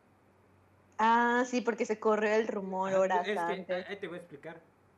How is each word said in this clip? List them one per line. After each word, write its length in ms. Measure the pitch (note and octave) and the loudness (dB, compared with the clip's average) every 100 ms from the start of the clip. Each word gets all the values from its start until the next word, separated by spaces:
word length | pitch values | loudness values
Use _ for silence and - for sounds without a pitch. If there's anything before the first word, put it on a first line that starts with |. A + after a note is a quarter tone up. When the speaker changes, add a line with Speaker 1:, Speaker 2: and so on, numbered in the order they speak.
| _ _ _ _ _ _ _ _ _ - | _ _ _ _ _ _ _ _ _ 0
Speaker 1:
Ah, 440 | A3+ A#3 A#3+ A#3+ B3+ | 4 4 4 2 2
sí, 160 | B3 | 0
porque 220 | A3 A3 | -2 -2
se 140 | B3 G#3+ | -2 -2
corrió 320 | A3 G#3+ G#3 | 0 2 2
el 140 | G#3+ A3 | 2 0
rumor 440 | G#3+ F#3+ F#3 F#3+ | -2 -4 -4 0
Speaker 2:
Ajá, 100 | F#3+ | 2
Speaker 1:
horas 260 | F#3+ F3+ F#3 | 4 2 0
Speaker 2:
es 60 | |
que, 40 | G3 | -2
Speaker 1:
antes. 460 | E3+ F3 F3+ F3+ F#3 | -2 -2 -4 -6 -4
Speaker 2:
ahí 80 | G3 | -8
te 100 | F3 | -10
voy 120 | F3 | -10
a 20 | |
explicar. 400 | - D3 D#3 E3 - _ _ | -14 -16 -16 -16 -20 _ _